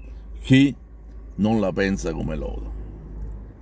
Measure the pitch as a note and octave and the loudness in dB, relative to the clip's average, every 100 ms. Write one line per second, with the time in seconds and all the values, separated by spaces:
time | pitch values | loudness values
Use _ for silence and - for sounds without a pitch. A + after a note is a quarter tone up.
0 | - - - - - C3 C#3 - - - | -14 -14 -14 -8 6 8 8 4 -12 -20
1 | - - - - G#2 A2+ F#2+ E2+ G2 F#2+ | -16 -16 -12 0 2 4 2 2 2 2
2 | E2+ D#2+ D#2+ D#2 - - - - - - | -2 -2 -4 -4 -4 -6 -8 -10 -10 -12
3 | - - - - - - | -12 -10 -10 -10 -14 -18